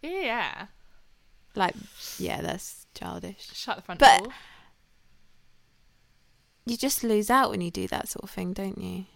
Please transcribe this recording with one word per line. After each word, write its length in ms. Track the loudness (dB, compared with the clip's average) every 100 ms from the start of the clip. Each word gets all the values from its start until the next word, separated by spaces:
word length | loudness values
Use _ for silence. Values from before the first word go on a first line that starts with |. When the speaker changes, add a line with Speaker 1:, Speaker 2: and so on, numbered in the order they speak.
Speaker 1:
Yeah. 640 | -6 -4 -2 -2 -2 -6 -14 -18 -20 -20 -20 -20 -20 -20 -10 0
Speaker 2:
Like, 180 | 0 0 -16 -14 -12 -6
yeah, 220 | -4 -4
that's 440 | -4 -6 -8 -16 -18
childish. 560 | -12 -10 -10 -10 -14 -16
Speaker 1:
Shut 240 | -12 -6 -8
the 40 |
front 180 | -8 8
Speaker 2:
But 240 | 10 10
Speaker 1:
door. 100 | 4 -14 -20 -20 -20 _ _ _ _ -20 -20 -20 -20 -20 _ _ _ _ _ _ _ _ _ _ -6
Speaker 2:
you 120 | -2
just 260 | 0 0
lose 260 | 2 2 6
out 200 | 4 4
when 120 | 0
you 100 | -4
do 160 | -4 -4
that 200 | -4 -6
sort 140 | -10
of 60 | -10
thing, 240 | -8 -6
don't 240 | -4 -6 -8
you? 280 | -8 -8 -10